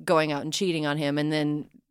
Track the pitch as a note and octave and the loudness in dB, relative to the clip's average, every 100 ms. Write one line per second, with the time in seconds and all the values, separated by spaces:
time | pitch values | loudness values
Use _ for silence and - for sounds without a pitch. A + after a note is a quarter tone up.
0 | D#3 E3 D#3 C#3+ D#3 - F#3+ D#3+ D3+ D3 | 2 4 4 -2 -4 -2 -2 0 -2 0
1 | C#3+ D3 D3+ D#3 D3 D3+ - - _ | 0 0 0 0 0 -2 -6 -18 _